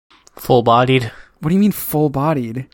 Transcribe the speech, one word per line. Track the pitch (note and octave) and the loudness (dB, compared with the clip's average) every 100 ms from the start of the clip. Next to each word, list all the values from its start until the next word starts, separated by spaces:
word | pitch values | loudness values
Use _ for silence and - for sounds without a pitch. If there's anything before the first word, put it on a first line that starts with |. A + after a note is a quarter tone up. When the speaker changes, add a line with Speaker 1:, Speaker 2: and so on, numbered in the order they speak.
| _ _ _ - | _ _ _ -10
Speaker 1:
Full-bodied. | - B2+ A#2 A#2 B2+ C3 A2+ - - _ | 0 2 4 4 4 0 -2 -10 -20 _
Speaker 2:
What | D#3 | -2
do | |
you | F#3+ | 0
mean | G#3 | 0
full-bodied? | - - D#3 D3+ C3 D3+ D3 A#2 A#2+ C3 | -2 -6 -2 -2 0 -2 -2 -6 -10 -12